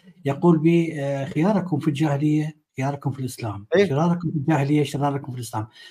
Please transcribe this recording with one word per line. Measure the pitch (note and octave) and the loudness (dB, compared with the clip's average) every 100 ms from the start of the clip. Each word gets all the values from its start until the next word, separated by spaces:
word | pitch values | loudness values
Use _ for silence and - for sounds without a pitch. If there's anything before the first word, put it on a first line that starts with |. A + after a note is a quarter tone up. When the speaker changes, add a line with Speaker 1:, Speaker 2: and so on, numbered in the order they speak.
| - - | -20 -10
Speaker 1:
يقول | C#3 C#3 F3 D#3+ | -6 2 4 6
بي-، | D#3+ E3+ E3 D#3 | 6 4 2 -2
آه، | C#3 C#3 | -4 -4
"خياركم | C#3 D3 F3+ G3+ F3+ C#3 | -4 0 2 2 0 -2
في | D#3+ | -2
الجاهلية | C3+ D3+ C#3 D3+ D3+ D3+ - _ - | 0 0 0 0 0 -2 -8 _ -6
خياركم | C3+ C#3 C#3+ | -4 -4 -6
في | C3 | -6
الإسلام، | B2+ - A2 G2+ G2+ F3 | -8 -8 -8 -8 -2 2
Speaker 2:
إيه؟ | G3 | 2
Speaker 1:
شراركم | C#3 E3+ F3 E3 | 2 2 0 -2
في | D#3+ | -4
الجاهلية | D3 D3+ C#3 D3+ | 0 2 2 2
شراركم | C#3 C#3 C#3+ C#3 C3+ | 0 0 -2 -2 -6
في | B2 | -10
الإسلام". | A#2 A2+ G#2+ - - | -8 -8 -8 -12 -20